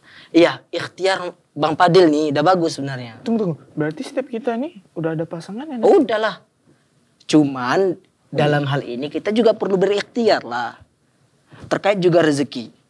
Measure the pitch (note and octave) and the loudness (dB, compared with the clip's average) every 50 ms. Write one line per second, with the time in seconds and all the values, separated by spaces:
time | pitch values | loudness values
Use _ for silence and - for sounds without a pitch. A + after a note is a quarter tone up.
0 | _ - - - - - - E3 E3+ D3+ C3+ B2+ - _ - E3+ C3+ B2 - - | _ -20 -20 -20 -20 0 4 4 4 4 2 -2 -10 _ -10 -10 -10 -10 -10 -4
1 | F3+ F#3+ F#3+ F3+ F3+ F3+ - - _ _ _ C#3+ D3+ E3+ D#3 - F#3 F3+ E3 F#3+ | -2 -2 0 -2 -4 -8 -12 -14 _ _ _ -4 -2 -2 2 2 4 6 6 6
2 | F3+ D#3+ D3 D3 D#3 D3+ C#3 D3 D3+ F3+ F#3+ F3+ E3 D#3+ D#3 - C#3 C#3 C3+ B2+ | 6 6 4 2 0 0 0 0 2 2 2 2 0 -2 -4 -6 -8 -8 -8 -10
3 | B2 A#2 A#2 - - A3+ A3+ A3 A3 F3 D3+ - - - _ D#3+ D3 D#3 D#3+ G#3 | -12 -14 -16 -12 -6 -4 -2 -2 -2 -2 -4 -6 -10 -14 _ -4 -4 -4 -4 -8
4 | C4 - - C4+ B3+ - A#3+ A3 - B3 A#3 A3+ C4+ E4+ - G3 - _ _ F3+ | -12 -8 -8 -8 -8 -6 -8 -6 -4 -4 -4 -4 -6 -8 -10 -16 -20 _ _ -6
5 | D#3+ E3 E3 D#3 E3 E3 - E3 - - G3 A3+ D4 D#4+ C4+ A#3 A3 F#3 D#4 G4+ | -6 -4 -4 -4 -6 -8 -8 -12 -12 -12 -12 -12 -12 -10 -8 0 2 4 4 4
6 | C#4 G3 A3+ G#3 A3 G#3 F#3 - _ _ _ _ _ _ _ _ _ _ _ _ | 4 2 -2 -2 -2 -4 -6 -8 _ _ _ _ _ _ _ _ _ _ _ _
7 | _ _ _ _ _ - - D3+ D3+ C#3 C3+ C3 B2 B2 C#3 F#3 G3 F#3 - - | _ _ _ _ _ 0 2 2 2 2 0 -4 -4 -2 0 0 0 0 -2 -6
8 | _ _ _ _ _ _ - C#3 D3 D3 D3 D3 D3 C3+ C3+ C#3 - - A#2+ A#2+ | _ _ _ _ _ _ -4 -2 0 2 0 0 0 -2 -2 -4 -4 -6 -8 -8
9 | C#3+ D3 D#3 D#3 - G3+ G#3+ A#3 G#3+ G#3 D#3 - G3+ F#3+ G3 F3+ F#3 F#3+ G3+ G3+ | -8 -8 -8 -6 -6 -2 0 2 2 2 2 2 -2 -2 0 0 0 0 0 -2
10 | - - _ A#3+ A#3 G#3 E3+ C3 - A#2 A#2+ B2 A#2+ A#2 - - - _ _ _ | -4 -6 _ -2 2 2 2 0 -2 -6 -6 -6 -6 -8 -10 -14 -20 _ _ _
11 | _ _ _ _ _ _ _ _ _ _ - - - - D#3 D#3 - G3 G#3+ G3 | _ _ _ _ _ _ _ _ _ _ -20 -20 -6 -6 -4 -2 0 0 0 2
12 | F3 F3+ D#3+ E3+ E3 D#3 C#3+ C#3 D3 - - B2+ A2 A2 - _ _ _ | 2 4 4 4 4 4 2 0 -2 -4 -6 -10 -12 -12 -16 _ _ _